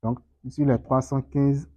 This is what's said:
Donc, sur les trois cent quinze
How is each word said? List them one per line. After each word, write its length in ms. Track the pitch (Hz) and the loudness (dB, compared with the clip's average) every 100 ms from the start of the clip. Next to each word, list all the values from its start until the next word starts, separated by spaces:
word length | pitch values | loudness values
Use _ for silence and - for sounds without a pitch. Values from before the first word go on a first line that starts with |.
Donc, 180 | 113 123 _ _ 127 | -4 -6 _ _ -14
sur 180 | 139 143 | 0 2
les 160 | 120 | 2
trois 200 | - 131 | 0 -2
cent 180 | 131 135 | 0 -4
quinze 480 | - 143 139 139 - | -2 0 2 0 -4